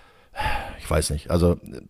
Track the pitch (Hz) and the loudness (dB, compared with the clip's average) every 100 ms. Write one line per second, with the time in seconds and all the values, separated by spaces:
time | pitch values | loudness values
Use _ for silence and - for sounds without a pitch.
0 | - - _ - - - - - - 80 | -20 -20 _ -4 -2 -2 -4 -8 0 0
1 | - 76 - 85 87 85 - - | 2 -2 0 4 4 4 -4 -16